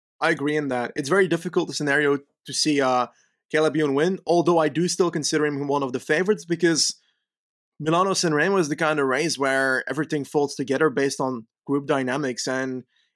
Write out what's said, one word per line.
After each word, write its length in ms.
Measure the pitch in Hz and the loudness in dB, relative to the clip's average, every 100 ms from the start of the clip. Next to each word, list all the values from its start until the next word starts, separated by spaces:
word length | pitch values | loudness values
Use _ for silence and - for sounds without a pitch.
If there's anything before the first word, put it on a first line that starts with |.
| _ - | _ -4
I 100 | 160 | -2
agree 260 | 160 143 151 | 0 0 0
in 120 | 143 | 0
that. 240 | 123 120 147 | -2 -4 -4
It's 120 | 135 | 0
very 200 | 196 185 | 2 2
difficult, 400 | 165 175 180 160 | 0 -2 -2 -2
the 60 | |
scenario, 440 | 143 147 143 147 143 - _ - | -2 0 2 2 0 -4 _ -8
to 60 | |
see, 280 | 131 156 143 | -2 0 2
uh, 280 | 131 127 120 _ _ _ _ | 2 2 0 _ _ _ _
Caleb 260 | 151 156 151 | 0 2 2
Ewan 180 | 151 | 0
win, 240 | 139 175 185 - | 2 0 0 0
although 320 | 175 156 170 | 2 4 2
I 100 | 151 | 2
do 200 | 139 175 | 0 0
still 220 | - 175 | 2 0
consider 360 | 170 139 156 147 | 0 -2 0 0
him 220 | 139 143 | -2 -2
one 140 | 143 | -2
of 80 | 135 | -2
the 80 | 123 | -4
favorites 440 | - 151 185 185 | 0 0 2 -2
because 520 | 165 170 170 156 185 - _ _ _ _ _ _ _ - | -2 2 2 2 0 -4 _ _ _ _ _ _ _ -8
Milano 320 | 151 170 190 | 0 2 2
Sanremo 460 | 185 175 147 175 196 | 0 0 2 2 2
is 100 | 147 | 0
the 80 | 151 | 0
kind 220 | 156 156 | 0 0
of 80 | 135 | 0
race 320 | 127 160 135 | 0 0 0
where 460 | 135 135 135 131 - | 0 2 2 0 -2
everything 360 | 135 147 151 | -4 -4 -4
folds 300 | 127 151 143 | -4 -4 -4
together 360 | - 123 131 156 | -4 -2 0 2
based 300 | 127 139 - | 2 -2 -2
on 260 | 131 123 110 _ - | -4 -6 -12 _ -4
group 200 | 139 139 | -4 0
dynamics, 600 | 139 127 139 139 117 135 | -2 0 -2 -2 -4 -4
and 360 | 131 131 127 - _ _ | -4 -4 -8 -12 _ _